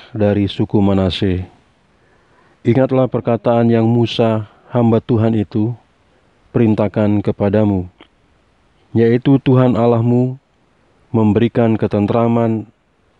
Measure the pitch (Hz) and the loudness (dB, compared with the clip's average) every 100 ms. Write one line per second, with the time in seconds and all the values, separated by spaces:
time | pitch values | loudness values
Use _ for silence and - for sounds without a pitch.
0 | - 110 104 104 98 - 107 110 101 95 | -6 -2 0 0 -2 -4 -2 0 0 0
1 | 95 - 101 90 90 - _ _ _ _ | 0 -2 -4 -4 -8 -16 _ _ _ _
2 | _ _ _ _ _ _ 120 117 131 131 | _ _ _ _ _ _ -2 0 2 0
3 | 127 120 120 117 123 117 117 113 113 120 | 0 -2 -2 -2 0 0 2 2 2 0
4 | 113 - 113 110 104 _ - 123 117 110 | 0 0 -2 -2 -6 _ -6 0 2 0
5 | - 117 113 110 101 110 110 117 _ _ | 0 0 0 -2 -4 -4 -4 -6 _ _
6 | _ _ _ _ _ 127 113 110 104 110 | _ _ _ _ _ 0 0 2 -2 0
7 | 104 104 104 - 101 104 104 95 90 - | 0 0 -2 -2 0 0 0 -2 -6 -14
8 | - _ _ _ _ _ _ _ _ 113 | -20 _ _ _ _ _ _ _ _ 0
9 | 113 123 143 135 - 127 127 104 120 117 | 2 2 2 2 2 2 2 2 0 0
10 | 120 123 127 131 _ _ _ _ _ _ | 0 0 -2 -6 _ _ _ _ _ _
11 | _ 113 107 104 117 - 117 110 107 104 | _ 0 2 2 0 0 0 0 -2 -2
12 | 104 117 117 117 113 110 - _ _ _ | 0 0 0 0 -2 -4 -8 _ _ _
13 | _ | _